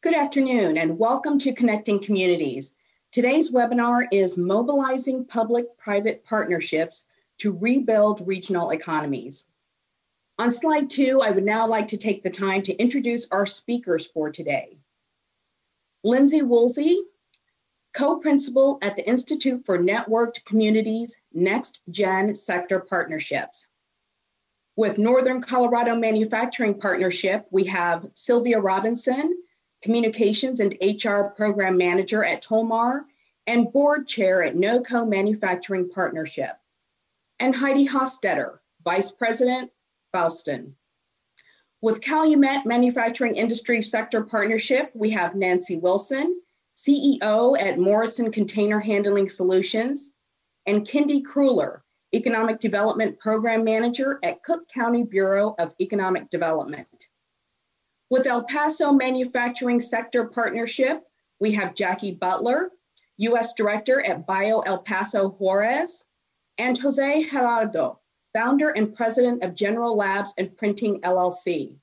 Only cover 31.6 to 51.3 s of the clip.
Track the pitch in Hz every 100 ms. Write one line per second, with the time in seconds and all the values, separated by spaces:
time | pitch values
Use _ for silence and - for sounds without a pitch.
31.6 | 190 185 180 180 190 214 196 170 - 220
32.6 | 226 226 240 277 294 _ _ _ - 240
33.6 | 233 277 285 294 285 - 190 185 165 175
34.6 | 190 240 247 240 226 196 202 214 190 180
35.6 | 180 185 180 190 175 160 156 - 131 -
36.6 | _ _ _ _ _ _ _ _ 254 254
37.6 | 269 269 277 269 262 - 196 156 - -
38.6 | _ _ 170 185 202 - 240 226 247 254
39.6 | 247 _ _ _ _ - 165 - - 131
40.6 | 123 135 _ _ _ _ _ _ _ _
41.6 | _ _ 220 220 262 311 320 294 269 277
42.6 | 247 240 247 247 226 240 233 214 226 233
43.6 | - 233 220 220 220 220 214 220 202 220
44.6 | - 262 285 226 214 214 170 190 185 180
45.6 | 175 170 180 196 - 269 320 359 _ _
46.6 | _ - - 285 277 - 208 214 247 277
47.6 | 196 170 185 208 226 - 226 220 196 214
48.6 | 208 214 202 202 202 202 196 - 185 185
49.6 | 180 220 240 277 - _ _ _ _ _
50.6 | - 208 208 285 294 285 -